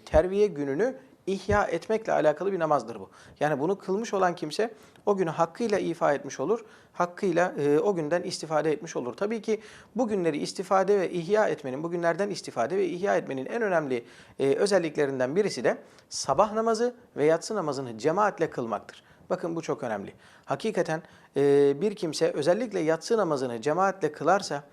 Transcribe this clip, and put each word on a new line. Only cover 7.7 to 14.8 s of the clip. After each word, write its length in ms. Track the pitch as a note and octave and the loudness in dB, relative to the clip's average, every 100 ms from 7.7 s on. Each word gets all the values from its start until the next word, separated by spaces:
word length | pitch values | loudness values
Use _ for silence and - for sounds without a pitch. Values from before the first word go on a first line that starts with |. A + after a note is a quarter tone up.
| D3 | 4
o 160 | G3+ F3 | 4 0
günden 280 | D3 F3 | 0 -2
istifade 480 | F3+ - D#3 D#3 D#3 | -2 -8 -2 0 0
etmiş 240 | D3 E3 D#3+ | -2 -4 -6
olur. 180 | B2 | -6
Tabii 280 | A2+ G#3 A3+ | -4 -4 -2
ki 200 | A3 G#3+ - - - G#3+ | -2 -4 -6 -20 -8 -2
bu 120 | A#3+ | 0
günleri 300 | G3+ E3 C#3+ | 0 0 0
istifade 640 | F3 - F#3 F#3+ F#3+ G3+ | -4 -6 2 2 4 2
ve 100 | E3 | 0
ihya 380 | F3+ E3 G#3+ G3 | -4 0 2 2
etmenin, 360 | D#3 C3+ C3 | 0 -6 -6
bugünlerden 460 | E3+ F3 E3+ E3 G#3 | -4 -2 0 0 -2
istifade 480 | E3+ - B2+ A#2 F#3+ | -4 -6 -4 -2 0
ve 80 | G3 | -2
ihya 320 | F3 G3 F#3+ | -2 0 0
etmenin 280 | B2 C3+ C3 | -2 -6 -6
en 160 | A#3 | -4
önemli, 440 | G#3+ E3+ C#3+ B2 - - - - | 0 0 0 -4 -6 -18 -18 -2
e, 160 | C3+ C3+ | 0 2
özelliklerinden 800 | G3 G3 | 4 2